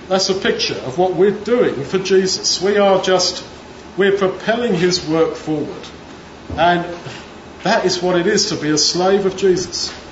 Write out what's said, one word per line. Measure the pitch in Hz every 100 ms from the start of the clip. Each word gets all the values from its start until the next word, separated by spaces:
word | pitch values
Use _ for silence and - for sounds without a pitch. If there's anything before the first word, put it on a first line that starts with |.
| -
that's | 190 196
a |
picture | 185 233 - -
of | - 135 165
what | 185
we're | 165 202
doing | 196 220 240 151 131
for | 139 190
Jesus. | - 190 185 - - -
We | 190 208
are | 196 185
just, | 180 185 - - - - - - - 170
we're | 196 196
propelling | 185 - - 233 240
his | 175 180 170 151
work | 160 151 -
forward. | 156 151 127 - - - - - - - - 151
And | 175 175 - - - - - - - -
that | 180 214
is | 185 170
what | 180 180
it | 175
is | 202 -
to | 156
be | 151
a | 151
slave | - 170 185 202 190
of | 185
Jesus. | 190 165 - - - - -